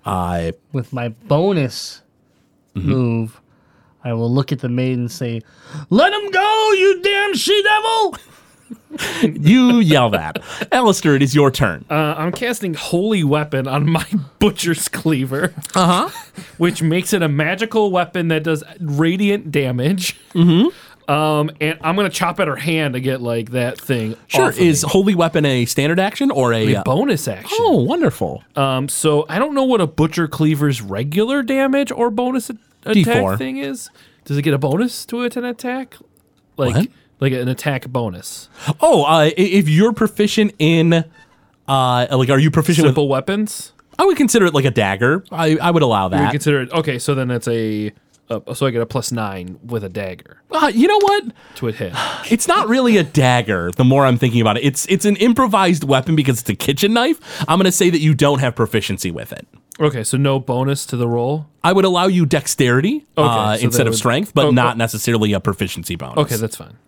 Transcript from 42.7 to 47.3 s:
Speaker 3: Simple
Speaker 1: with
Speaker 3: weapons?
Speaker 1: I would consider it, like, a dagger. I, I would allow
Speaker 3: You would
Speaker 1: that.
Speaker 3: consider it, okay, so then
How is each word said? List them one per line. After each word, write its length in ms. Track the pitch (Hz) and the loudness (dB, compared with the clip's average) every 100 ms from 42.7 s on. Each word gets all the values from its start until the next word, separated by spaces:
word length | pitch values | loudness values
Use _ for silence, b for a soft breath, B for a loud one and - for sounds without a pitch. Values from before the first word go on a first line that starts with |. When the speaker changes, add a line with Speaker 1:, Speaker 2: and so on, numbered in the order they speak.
| 160 151 | 4 4
Speaker 3:
Simple 220 | 147 143 | 2 0
Speaker 1:
with 20 | |
Speaker 3:
weapons? 600 | 135 135 202 214 - - _ _ - | -2 -2 -4 -4 -8 -16 _ _ 0
Speaker 1:
I 60 | |
would 120 | 392 311 | 0 2
consider 280 | 269 233 180 | 2 4 4
it, 80 | |
like, 100 | 147 135 | 4 2
a 40 | |
dagger. 540 | 113 98 98 120 170 - | 2 0 2 0 0 -4
I, 240 | 160 160 156 | -2 0 2
I 140 | 175 | 2
would 100 | 170 | 2
allow 220 | 135 104 | 2 2
Speaker 3:
You 60 | 95 | 0
would 80 | 92 | 0
Speaker 1:
that. 100 | 98 | 0
Speaker 3:
consider 300 | 143 151 139 | 0 0 -2
it, 80 | 123 | -2
okay, 260 | 165 151 123 | -4 -4 -4
so 160 | - 135 | -4 -4
then 160 | 127 | -2